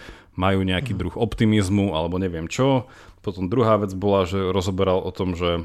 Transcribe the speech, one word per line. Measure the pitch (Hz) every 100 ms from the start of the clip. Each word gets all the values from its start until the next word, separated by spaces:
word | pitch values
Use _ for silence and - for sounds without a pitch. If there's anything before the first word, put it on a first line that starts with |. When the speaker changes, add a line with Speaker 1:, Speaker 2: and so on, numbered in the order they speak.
| - - -
Speaker 1:
majú | - 92 95
nejaký | 92 90 113
Speaker 2:
Mhm. | 110
Speaker 1:
druh | 90 -
optimizmu, | 117 - 110 107 95 101 98
alebo | 78 85 92
neviem | 95 82 80
čo. | - 135 131 123 - - -
Potom | 104 92 92
druhá | 117 110 107
vec | 101
bola, | 92 101 98
že | 90 98
rozoberal | 92 95 95 92 95 92
o | 92
tom, | - 92
že, | 85 87 85